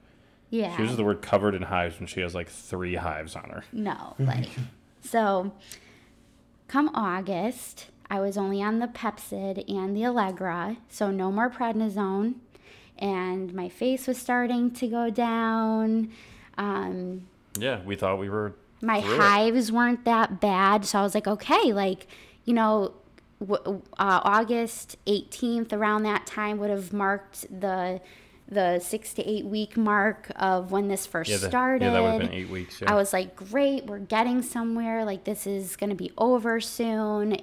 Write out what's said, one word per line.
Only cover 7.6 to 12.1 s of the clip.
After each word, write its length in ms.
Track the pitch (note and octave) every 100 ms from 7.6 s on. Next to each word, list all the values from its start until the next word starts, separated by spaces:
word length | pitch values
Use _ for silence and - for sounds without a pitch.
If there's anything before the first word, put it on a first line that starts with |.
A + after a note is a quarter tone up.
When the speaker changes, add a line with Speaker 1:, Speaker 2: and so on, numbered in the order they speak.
| - - - _ -
Speaker 1:
I 100 | G3+
was 160 | G3 G3
only 260 | G3 G3
on 180 | G#3 A3+
the 60 | A#3+
Pepcid 800 | A#3 A3 G#3+ - G3 G3 F#3+ -
and 300 | G3 F#3+ G3+
the 80 |
Allegra, 720 | B3 A#3+ F#3+ F3 F#3 E3+ F#3 A#3 -
so 200 | - G3+
no 220 | F#3+ F#3
more 160 | G3+ A#3+
prednisone, 840 | B3 A#3 A3 A3 G3 G3